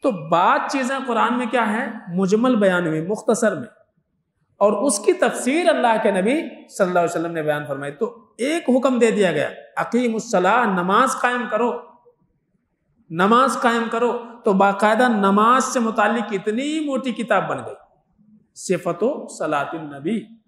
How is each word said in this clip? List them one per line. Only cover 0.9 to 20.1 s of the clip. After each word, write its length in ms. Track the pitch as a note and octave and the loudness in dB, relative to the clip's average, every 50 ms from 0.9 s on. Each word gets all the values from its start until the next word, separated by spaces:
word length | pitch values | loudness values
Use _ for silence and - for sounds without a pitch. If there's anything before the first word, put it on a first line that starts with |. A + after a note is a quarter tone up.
| C4+ C4+ C4+ | -4 -6 -4
कुरान 280 | B3+ A#3 G#3+ G#3+ A3+ A#3+ | -4 -2 0 0 0 0
में 160 | B3 B3+ A3+ | -2 -4 -2
क्या 140 | - B3+ A3+ | 0 0 0
है, 520 | G#3+ G#3 A3 C4 - - - - - E3+ | 0 0 -2 -4 -6 -8 -12 -12 -6 -2
मुजमल 400 | F3+ G3 F#3 G3+ G#3+ A#3 C4 B3+ | -2 0 2 2 2 4 2 2
बयान 320 | A3 G#3 F#3+ F3+ F3+ F3 D#3+ | 4 4 2 2 2 0 0
हुई, 140 | D#3 D#3 | -2 -2
मुख्तसर 540 | D#3+ F3 G#3+ G#3 - - A3+ G#3 - G#3+ F#3+ | -2 -4 -6 -6 0 0 0 2 2 0 0
में, 120 | D#3 B2 - _ _ _ _ _ _ _ _ _ _ _ _ _ _ _ _ _ _ | -2 -10 -12 _ _ _ _ _ _ _ _ _ _ _ _ _ _ _ _ _ _
और 140 | G3+ G#3 G#3 | 2 2 2
उसकी 380 | G#3 G#3 C#4+ - - - A4+ F4+ | 2 0 0 -2 0 0 0 2
तफसीर 560 | - - A#3+ A3 B3 - B3 C4+ E4 F4+ F4 | 2 2 0 0 -2 -2 -2 0 2 2 2
अल्लाह 280 | D4+ B3+ A#3+ A#3+ A3+ G#3+ | 2 2 2 0 0 2
के 140 | - A3+ | 2 0
नबी 240 | G3+ F#3+ F3+ G#3+ C4+ D#4+ E4+ C#4+ - - - - | 0 2 0 0 0 0 -2 -6 -12 -16 -20 -20
सल्लल्लाहु 380 | - - G#3 F3+ F3+ F3+ F3 D#3+ | -2 -2 -2 2 2 2 2 2
अलैहि 120 | - F3 | 0 -4
वसल्लम 120 | E3 E3+ | -6 -4
ने 120 | E3+ E3 D#3 | -4 -4 -2
बयान 220 | D3+ D3 D3 D3 | -2 -2 -2 -2
फरमाई। 260 | C#3+ C#3 C3+ C#3+ C#3+ | -6 -8 -8 -8 -10
तो 440 | C#3+ - - - - - - _ _ - | -6 -6 -6 -6 -6 -12 -20 _ _ -6
एक 300 | A3 C#4 D#4 E4+ E4 - | -4 -2 -2 -2 0 2
हुक्म 300 | B3 C4 A#3+ C#4 B3+ A#3+ | 0 2 2 2 2 4
दे 120 | A#3+ B3 | 4 4
दिया 200 | G3+ G3+ G3+ F3+ | 4 4 2 2
गया, 180 | D#3+ D3+ C3+ - - - - - _ - | 2 0 -2 -4 -6 -10 -20 -14 _ -6
"अकीमुस्सलाह", 880 | D#3+ - - A#3 B3+ A#3+ A3 A3 - - A3 F#3 F3+ F#3 G#3 A#3+ B3 G#3+ F#3+ | -6 -2 0 0 0 0 -2 -2 -4 0 0 2 4 4 4 4 2 2 0
नमाज 340 | F3+ F3 F3+ G3 A3 C4 C4 C4 - | 0 0 2 4 4 4 2 0 0
कायम 260 | - B3 B3 B3 A#3+ - | -2 -2 -2 -2 -4 -4
करो, 200 | - G#3+ A#3 A#3+ G#3 - - - - _ _ _ _ _ _ _ _ _ _ _ _ _ _ _ _ _ _ _ _ _ _ _ | -2 -2 0 0 -2 -4 -10 -16 -20 _ _ _ _ _ _ _ _ _ _ _ _ _ _ _ _ _ _ _ _ _ _ _
नमाज 440 | E3 E3 F3+ G3+ A3+ A#3+ C4 C4+ A3+ | -2 0 2 4 4 4 4 2 0
कायम 320 | - - B3 A#3 A#3 A3+ A3 | 0 0 0 0 0 -2 -2
करो, 260 | A3+ A#3 A#3+ A#3+ G3 D#3+ - - - - - | -2 -2 0 0 -2 -4 -8 -12 -18 -4 0
तो 80 | - G3 | 0 4
बाकायदा 540 | F#3+ G3 G3+ G3 G3 - G#3 A3 A3+ B3 A3 | 4 4 4 4 2 2 2 4 4 2 2
नमाज 540 | A3+ G#3 G3 G3 G3 G3+ G#3+ A3+ B3 C4 B3+ | 2 2 2 4 4 4 4 4 4 4 2
से 160 | - - B3+ | 0 -2 -2
मुतालिक 540 | A#3 A3+ A3 A#3 B3+ B3+ A#3 A#3+ A3 - G#3 | -2 -2 0 0 0 0 0 -2 -4 -4 -6
इतनी 540 | F#3+ F#3+ G#3+ G#3+ A#3 C4+ D4 D4+ D#4+ D#4 D4 | -6 -4 -2 -4 -2 -2 -2 -4 -4 -4 -4
मोटी 260 | C4+ B3+ C4 C4+ A3+ | -4 -4 -4 -4 -6
किताब 300 | - A#3 - A3 F#3+ F3 | -6 -2 0 0 0 0
बन 200 | D#3 D3 C3 A#2 | -2 -6 -8 -8
गई, 120 | G#2 - - - _ _ _ _ _ _ _ _ _ _ _ _ _ _ | -12 -14 -16 -20 _ _ _ _ _ _ _ _ _ _ _ _ _ _
सिफतो 720 | - - - F#3+ E3+ - F3+ E3 E3 G3+ A#3+ D4+ - - - | -18 -4 -4 -4 -2 -2 -4 -4 -2 -2 -2 -2 -4 -10 -14
सलातुन 640 | - - F#3 D#3 D#3 C#3+ C#3 - - E3 D#3 D3 C#3+ | -10 -8 -6 -4 -2 -2 -4 -4 -8 -10 -12 -12 -14
नबी। 220 | C#3 C3+ E3+ | -8 -6 -6